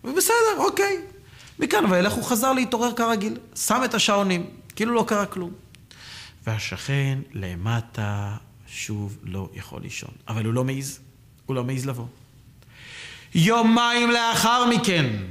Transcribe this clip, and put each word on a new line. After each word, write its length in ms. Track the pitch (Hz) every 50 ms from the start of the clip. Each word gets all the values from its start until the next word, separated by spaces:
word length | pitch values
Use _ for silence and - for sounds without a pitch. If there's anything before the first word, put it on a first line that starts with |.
| -
ובסדר, 300 | 233 269 370 359 - 453 466 453 440 403 294
אוקיי. 380 | 285 403 415 392 392 403 392 370 403 - - - - - - - - - - -
מכאן 260 | 294 - - 427 349 202
ואילך 220 | 185 175 180 208
הוא 120 | - - -
חזר 280 | - 247 214 240 262
להתעורר 420 | 262 254 254 - 247 220 240 240 233
כרגיל, 440 | 240 233 226 233 202 190 220 226 - - - -
שם 240 | - - - 208 254 262
את 100 | 247 240
השעונים, 520 | 214 - - 202 202 202 190 185 175 180 - - - - - -
כאילו 180 | - 214 233 240
לא 100 | 226 226 226
קרה 180 | 220 208 202
כלום. 240 | 185 - 190 180 175 185 - - - - - - - - - - - - - - - - - -
והשכן 720 | 117 110 107 - - 95 - - - 139 139 139 135 135 135 135 - -
למטה 1000 | 107 95 90 87 85 92 110 117 117 113 - - - 107 104 104 101 101 101 104 107 - - - - -
שוב 520 | - - - - - 110 104 104 98 107 - -
לא 240 | 98 92 98 95 - -
יכול 280 | 98 101 - 67 -
לישון. 280 | - - - - - - - - - -
אבל 160 | 110 113 107
הוא 100 | 110 117
לא 100 | 127 127
מעז, 340 | 131 135 135 135 139 - - - - - - - - - - _
הוא 100 | - 135
לא 80 | 127 123
מעז 220 | 127 135 131 123
לבוא. 200 | 139 123 120 117 123 - - - _ - - - - - - - - - - - - - - - - - - - - -
יומיים 760 | 170 160 208 226 233 226 226 226 240 240 240 240 240 240 233
לאחר 560 | 240 240 233 233 220 - - 226 240 254 240
מכן 400 | 240 233 - - 202 180 165 143 120 107 101 95 92